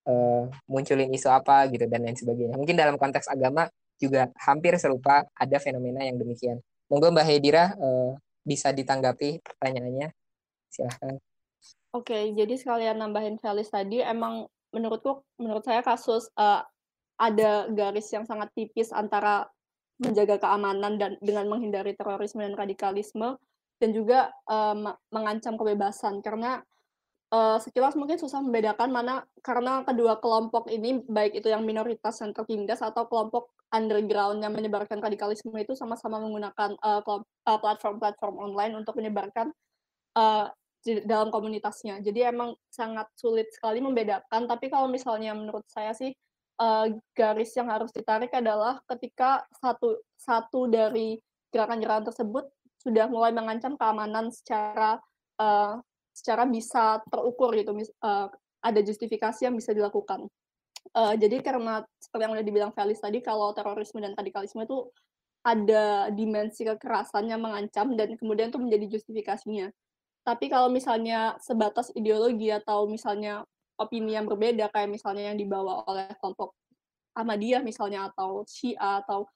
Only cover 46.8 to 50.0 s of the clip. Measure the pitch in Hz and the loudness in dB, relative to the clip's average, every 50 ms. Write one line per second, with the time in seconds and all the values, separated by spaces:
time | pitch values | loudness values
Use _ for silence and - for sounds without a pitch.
46.8 | 220 220 214 226 - _ - - 226 214 214 220 233 233 - 254 240 240 214 220 | 2 0 -2 -4 -10 _ -2 0 2 2 2 0 -2 -2 -2 -4 -4 -2 -2 -4
47.8 | 226 233 - - - - 214 220 247 240 262 254 233 220 214 214 214 240 269 262 | -4 -6 -8 -8 -2 -2 -2 0 -2 -2 -2 0 0 0 0 2 0 0 -2 -4
48.8 | _ - 247 247 254 240 _ - 254 262 269 - - _ _ - - 247 233 - | _ -10 -10 -8 -10 -8 _ 0 2 2 2 2 0 _ _ -4 -2 -2 -2 0
49.8 | 240 233 220 - | 0 0 0 -2